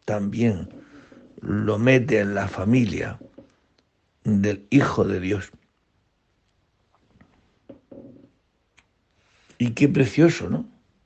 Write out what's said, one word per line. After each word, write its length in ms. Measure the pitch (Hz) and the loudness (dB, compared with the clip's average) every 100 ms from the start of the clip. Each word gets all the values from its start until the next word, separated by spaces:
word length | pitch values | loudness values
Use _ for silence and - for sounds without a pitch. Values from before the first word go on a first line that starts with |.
También 680 | - 107 101 110 117 92 80 - - - - - - - | -6 -4 -2 0 0 0 -6 -16 -20 -20 -20 -20 -20 -12
lo 360 | - 104 107 104 | -6 -2 -2 0
mete 420 | 120 131 117 110 | 4 4 4 0
en 140 | 101 | 0
la 140 | 101 95 | -2 -6
familia 720 | - 98 127 110 - - - - - - _ _ _ _ _ _ _ | -4 0 2 2 -2 -8 -10 -18 -20 -20 _ _ _ _ _ _ _
del 420 | 107 104 101 98 - | -2 0 0 -2 0
Hijo 340 | 143 139 - 95 | 2 2 0 0
de 140 | 95 | -2
Dios. 320 | 92 98 92 - _ _ _ _ _ _ _ _ _ _ _ _ _ _ _ _ _ _ _ _ - - _ - - - - _ _ _ _ _ _ _ _ _ _ _ _ - | -4 -6 -8 -18 _ _ _ _ _ _ _ _ _ _ _ _ _ _ _ _ _ _ _ _ -20 -20 _ -20 -20 -20 -20 _ _ _ _ _ _ _ _ _ _ _ _ -4
Y 120 | 120 | -4
qué 160 | 113 147 | 2 2
precioso, 600 | - 127 - 165 160 90 | 4 2 4 2 2 -4
¿no? 180 | - - - _ _ | -6 -6 -16 _ _